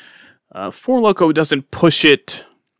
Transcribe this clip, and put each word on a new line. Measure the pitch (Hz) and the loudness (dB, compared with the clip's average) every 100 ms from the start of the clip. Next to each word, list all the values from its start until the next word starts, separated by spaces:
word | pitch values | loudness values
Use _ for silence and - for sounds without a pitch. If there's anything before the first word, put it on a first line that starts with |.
| - _ _ _ _ | -20 _ _ _ _
uh, | - 95 | -14 -14
Four | - - 254 | -10 -4 0
Loko | 220 185 165 | 0 2 0
doesn't | 151 156 143 - | 0 -2 -4 -6
push | - 170 - 156 | 0 0 2 2
it | 143 - - - _ _ | 2 0 -18 -20 _ _